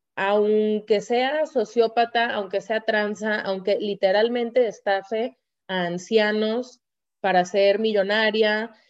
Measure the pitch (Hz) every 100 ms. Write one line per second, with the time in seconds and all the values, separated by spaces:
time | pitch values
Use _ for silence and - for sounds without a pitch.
0 | _ - 196 208 208 214 214 214 214 208
1 | 196 240 262 302 294 254 214 240 226 233
2 | 233 240 240 214 190 196 185 220 220 214
3 | 208 208 214 214 - 190 190 196 208 196
4 | 190 196 233 240 233 247 226 - - 196
5 | 190 220 254 - _ _ - 185 175 175
6 | - 220 208 214 214 233 254 - _ _
7 | _ _ 196 185 180 202 196 202 220 208
8 | 196 214 220 214 214 214 226 -